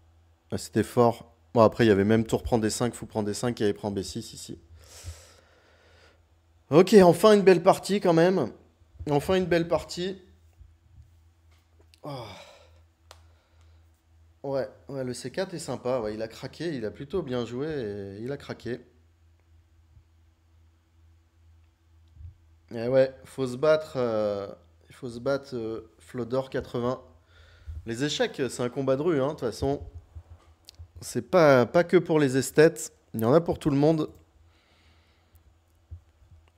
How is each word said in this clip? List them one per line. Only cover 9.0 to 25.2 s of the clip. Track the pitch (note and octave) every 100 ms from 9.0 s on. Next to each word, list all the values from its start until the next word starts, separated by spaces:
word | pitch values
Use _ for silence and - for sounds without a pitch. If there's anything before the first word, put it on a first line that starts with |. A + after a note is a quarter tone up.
| -
Enfin | C#3+ E3
une | F#3+ F3
belle | E3+ E3+
partie. | D#3 - - F#3 G3 - _ _ _ - _ _ - - _ _ _ _ _ _ _ _ _
Oh. | D3+ C3+ G#2 - - - _ _ _ _ - - _ _ _ _ _ _ _ _ _ _ _ _
Ouais, | C#3 C3+ A2 - -
ouais, | C#3
le | B2+
C | A#2+ C3
quatre | - F#3+
est | -
sympa. | - A#2 B2 C3
Ouais, | G#2+
il | G#2+
a | A2+
craqué, | - C3 - E3 C3+
il |
a | G#2
plutôt | F#2+ C#3+ F#3+
bien | C#3+ B2 A2+
joué | B2 D#3
et | D3 G#2 G2+ G2 G2
il | A#2+
a | C#3+
craqué. | - A#2 A2+ A#2+ - _ _ _ _ _ _ _ _ _ _ _ _ _ _ _ _ _ _ _ _ _ _ _ _ _ _ _ _ _ _ _ _ - - - _ _ -
Eh | A#2 A#2
ouais, | C3 C3+ C3
faut | - - C3
se | B2
battre, | D3+ D#3 D#3 C3
euh, | A#2+ A2 G#2 G2+ G2 - _ _ -
il |
faut | - B2+
se |
battre, | A#2